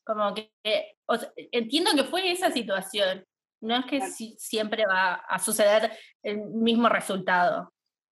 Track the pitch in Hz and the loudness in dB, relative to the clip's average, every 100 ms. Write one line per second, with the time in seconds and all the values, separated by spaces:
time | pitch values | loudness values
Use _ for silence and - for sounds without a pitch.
0 | - 214 202 196 214 _ 214 214 - - | -6 -2 -2 -2 -10 _ -2 -2 -2 -8
1 | - 233 - - 151 240 226 302 381 302 | -2 -2 -4 -14 -6 -4 0 0 2 2
2 | 262 339 381 359 359 269 214 190 190 208 | 2 0 0 0 0 0 -2 -4 -4 0
3 | 190 190 - _ _ _ 220 240 262 285 | 0 -2 -10 _ _ _ -2 -2 0 -4
4 | - - 220 - - 220 214 214 208 190 | -4 -8 -14 -14 -6 -4 -2 0 2 2
5 | 190 175 - 185 202 208 208 214 220 - | 2 0 -4 -4 -2 2 4 6 2 -4
6 | - _ 220 208 208 226 226 233 233 202 | -20 _ -8 -6 -6 0 2 4 4 2
7 | - 190 185 180 175 160 180 _ _ _ | 0 -4 0 2 2 0 -6 _ _ _
8 | _ | _